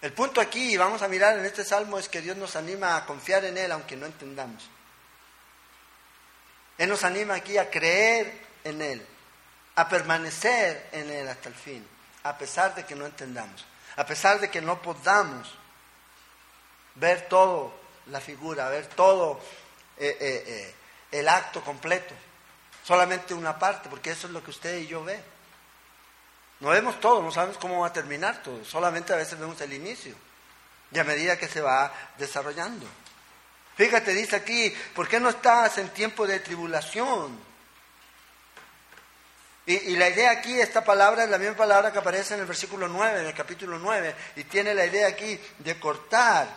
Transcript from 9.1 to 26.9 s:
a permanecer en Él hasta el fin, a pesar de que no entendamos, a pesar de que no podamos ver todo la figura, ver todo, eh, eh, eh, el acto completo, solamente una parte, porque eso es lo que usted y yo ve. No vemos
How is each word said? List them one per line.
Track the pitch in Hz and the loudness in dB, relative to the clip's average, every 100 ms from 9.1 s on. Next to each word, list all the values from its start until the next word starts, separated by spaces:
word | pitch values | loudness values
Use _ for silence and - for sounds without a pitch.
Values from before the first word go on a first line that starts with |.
| - - _ _ _ _ - | -20 -20 _ _ _ _ 0
a | 165 | 2
permanecer | 185 156 165 165 151 208 247 196 151 - | 2 2 -2 -2 -4 0 2 2 -2 -10
en | 156 147 | -12 -10
Él | 147 135 | -10 -10
hasta | 127 - | -12 -14
el | 120 | -18
fin, | - 131 107 - - - | -16 -16 -18 -20 -20 -12
a | 143 147 | -10 -8
pesar | 139 - 190 185 | -8 0 0 0
de | - | -12
que | 143 | -12
no | 147 | -12
entendamos, | 143 135 123 107 95 - - - - | -12 -14 -12 -12 -16 -20 -20 -18 -6
a | 143 | -4
pesar | 151 196 208 | 2 4 4
de | 202 | 2
que | 175 | -4
no | 160 175 | -4 -4
podamos | 170 151 175 202 185 127 117 - - - - _ _ - - - - - _ - - - | -6 -4 4 4 4 -4 -14 -20 -20 -20 -20 _ _ -20 -20 -20 -20 -20 _ -20 -20 -2
ver | 160 180 - | 2 2 4
todo | 185 190 175 127 - - - - | 6 6 4 -4 -12 -20 -20 -12
la | 139 | -12
figura, | 135 139 156 151 131 | -12 -12 -8 -4 -4
ver | 143 151 | -4 -6
todo, | - 185 190 170 135 - - - - - - | 6 6 8 4 -2 -12 -20 -20 -20 -20 -6
eh, | 143 143 | -4 -2
eh, | 139 127 - | -4 -6 -8
eh, | 113 98 - - - - | -12 -14 -18 -20 -20 -10
el | 147 147 | -2 4
acto | 180 185 175 | 2 2 -10
completo, | 147 139 147 180 180 127 - - - - - - | -10 -8 -2 -2 -2 -18 -20 -20 -20 -20 -20 -20
solamente | - 175 180 185 - | 2 4 6 2 -6
una | 175 165 156 | -6 -6 0
parte, | 185 196 151 | 0 -2 -8
porque | 135 160 | -10 -8
eso | 165 180 | -8 -8
es | |
lo | 170 | -12
que | 151 | -14
usted | 143 165 175 | -12 -8 -8
y | 160 | -8
yo | 160 | -10
ve. | 160 208 208 - - - _ _ _ _ - _ _ _ _ _ | -8 -10 -12 -20 -20 -20 _ _ _ _ -20 _ _ _ _ _
No | 139 | 2
vemos | 175 240 | 2 2